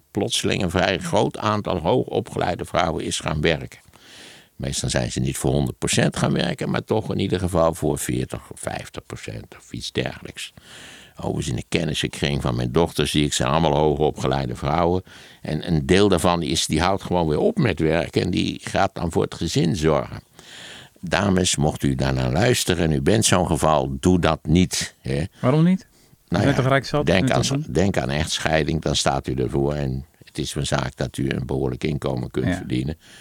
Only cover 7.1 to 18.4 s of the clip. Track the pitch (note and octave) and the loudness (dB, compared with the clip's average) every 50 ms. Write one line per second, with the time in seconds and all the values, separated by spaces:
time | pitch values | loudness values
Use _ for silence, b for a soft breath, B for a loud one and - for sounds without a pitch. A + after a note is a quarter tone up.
7.1 | G2+ G2 G2 F#2+ - F2+ F#2+ F2 F#2 F2 D#2+ E2 D#2+ - - D2+ D2 C#2 - - | -2 -2 -2 0 0 0 0 0 2 4 4 2 2 0 0 -2 -2 -2 -2 -4
8.1 | B1+ B1 B1+ - - A1+ - - - - - - - - - - - - - - | -2 -2 -4 -4 -6 -10 -12 -12 -16 -12 -10 -8 -8 -8 -10 -12 -14 -14 -14 -14
9.1 | - A#1 - - G#1+ A1 A1 - - - - - - A#1+ - - - - B1+ C2 | -14 -14 -12 -12 -12 -12 -12 -16 -20 -20 -20 -14 -12 -10 -10 -6 -4 -4 -4 -4
10.1 | C2+ - - - - - - - - B B B B B B B B B B B | -6 -10 -14 -16 -14 -14 -14 -16 -16 B B B B B B B B B B B
11.1 | B B - - C#2+ D2+ D2 - B1 A#1 - - - F2 E2+ D#2 C#2+ - - C#2 | B B -6 -4 -4 -4 -4 -4 -4 -6 -6 -2 -2 -2 -2 -2 -4 -2 -4 -4
12.1 | - - - D2 C#2+ C2+ B1+ C#2 B1 A#1 B1 A#1+ A#1+ C#2+ E2 E2 - - D2 C#2+ | -4 -2 -2 -2 0 0 0 0 -2 0 -2 0 2 2 2 2 2 -2 -2 0
13.1 | - D2+ D2 C#2+ - - C2 B1+ C#2+ D#2+ E2 D#2 D2 C#2+ D2+ D2+ D2 D2 D2+ D2 | 2 2 2 2 2 0 0 2 2 2 4 4 4 4 4 2 2 2 2 0
14.1 | B1 - - C2+ C2 C#2 C2+ B1 A#1+ - - C#2 D2+ E2 F2 E2+ F2 F#2 G2 B | 0 0 -2 0 0 0 -2 -4 -6 -4 -4 -2 0 2 2 2 2 0 -4 B
15.1 | B B B B B B B - D2+ D2+ - - F2 D#2 C#2 C2+ F2+ F#2 G2+ G#2 | B B B B B B B -6 -6 -4 -2 0 0 0 4 4 4 6 6 4
16.1 | F#2+ E2+ - F#2 F2 E2+ E2 C2 D2+ - - - G#2 D#2 E2+ F#2 G2 G2 - - | 4 4 2 2 2 2 0 -2 -2 -2 -2 0 0 2 2 2 0 0 -2 -2
17.1 | F#2 F2+ E2+ D#2 D2 D#2 - G#3+ A#3 - D#3 A2+ E2 - D#2+ D#2 D#2 E2+ D#2+ - | 0 0 2 2 2 2 2 0 0 2 0 0 0 2 0 2 2 0 0 0
18.1 | - A2 G2+ F#2 F2+ F#2 | 0 0 0 0 0 0